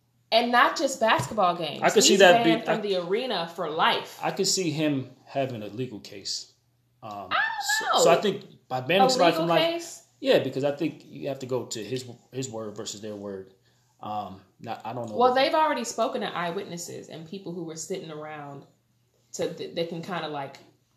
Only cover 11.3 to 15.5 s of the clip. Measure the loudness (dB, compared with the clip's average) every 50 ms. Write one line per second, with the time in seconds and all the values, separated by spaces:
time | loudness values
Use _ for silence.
11.3 | -8 -8 -6 -4 -4 -4 -4 -6 -8 -10 -6 -6 -6 -8 -8 -10 -16 -20 _ _
12.3 | -8 -8 -8 -6 -8 -8 -10 -10 -10 -10 -10 -10 -10 -10 -10 -10 -10 -10 -10 -10
13.3 | -10 -10 -12 -14 _ _ _ _ _ _ _ _ _ _ -10 -8 -6 -6 -8 -8
14.3 | -12 -18 -20 _ _ _ -12 -10 -10 -10 -10 -10 -8 -8 -8 -6 0 2 2 4
15.3 | 4 4 2 2